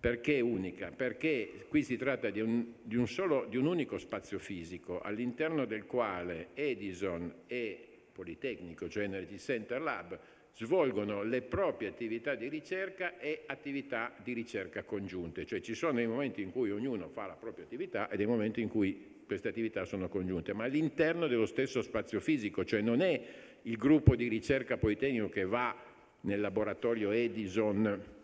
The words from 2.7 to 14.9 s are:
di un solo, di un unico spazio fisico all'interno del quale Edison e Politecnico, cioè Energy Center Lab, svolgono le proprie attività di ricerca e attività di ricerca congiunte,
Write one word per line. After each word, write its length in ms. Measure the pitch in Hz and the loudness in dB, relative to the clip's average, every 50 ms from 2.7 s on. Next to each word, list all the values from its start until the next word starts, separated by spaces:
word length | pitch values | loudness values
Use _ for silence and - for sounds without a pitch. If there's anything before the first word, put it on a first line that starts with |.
| - - - | -6 -14 -10
di 140 | - 110 | -2 2
un 100 | 120 123 | 2 2
solo, 380 | 113 - - 190 185 151 131 113 | 2 2 0 2 4 4 2 2
di 140 | 113 104 127 | 0 0 2
un 80 | 131 | 2
unico 320 | 156 185 170 135 - - 90 | 4 4 2 0 0 -2 -6
spazio 400 | - - - 101 - - 101 95 | -4 -4 -6 -6 -4 -4 -6 -6
fisico 640 | - - 101 87 82 82 90 85 - - 90 87 - | -6 -6 -8 -6 -6 -8 -10 -12 -8 -6 -6 -6 -4
all'interno 640 | - 107 107 120 123 120 - 156 160 165 151 131 | -4 -2 -2 -2 -2 0 0 0 0 2 0 0
del 180 | 110 110 107 104 | 0 -2 -6 -6
quale 640 | - - 123 117 104 95 90 87 90 87 80 85 - - | -2 0 0 2 2 0 -2 -2 -4 -4 -6 -6 -10 -6
Edison 760 | - 147 147 127 98 101 98 92 87 98 95 87 85 87 85 - - - | -2 -2 -2 0 -2 -4 -6 -4 -2 -2 -2 -2 -2 -4 -6 -8 -10 -12
e 400 | - 123 123 120 110 92 - - - - - - - | -8 -4 -4 -4 -4 -6 -8 -14 -20 -20 -20 -20 -20
Politecnico, 760 | - - 92 87 80 - - 131 113 - - 85 82 - 92 85 | -16 -14 -10 -10 -10 -6 -6 -6 -6 -6 -8 -12 -10 -8 -8 -6
cioè 160 | - 107 104 | -2 -2 -2
Energy 320 | 101 95 98 90 80 101 | -2 -2 -6 -6 -8 -10
Center 440 | 95 - - 135 117 107 - 120 131 | -12 -4 -2 -2 -2 -2 -4 -4 -4
Lab, 380 | 160 156 127 98 87 87 92 87 - - - - - - _ | -2 -4 -4 -4 -6 -10 -12 -12 -14 -20 -20 -20 -20 -20 _
svolgono 680 | - 117 113 160 185 160 131 113 101 104 101 107 101 104 | -10 0 2 4 6 6 4 4 2 0 0 0 0 0
le 200 | 110 120 127 120 | 0 0 0 0
proprie 460 | 127 - 185 196 165 - - 180 160 | -2 0 2 2 2 0 0 -4 -4
attività 460 | 123 - 123 110 110 117 113 147 139 | -4 -4 -4 -4 -4 -4 -2 -2 -2
di 140 | 113 110 143 | -2 -4 -6
ricerca 680 | 147 156 147 - 190 190 190 190 190 185 185 175 - - | -6 -8 -6 -6 -4 -4 -4 -6 -6 -6 -6 -6 -6 -4
e 240 | - 147 156 156 - | -4 -4 -4 -4 -4
attività 680 | - 139 - - 143 139 139 135 - - 113 117 120 - - 101 | -8 -8 -8 -6 -4 -4 -4 -4 -2 -2 -2 -2 -2 -6 -8 -6
di 100 | 123 123 | -4 -4
ricerca 500 | 117 113 - - 107 95 87 - 104 - | -4 -4 -4 -4 -4 -4 -4 -6 -8 -6
congiunte, 600 | - | -4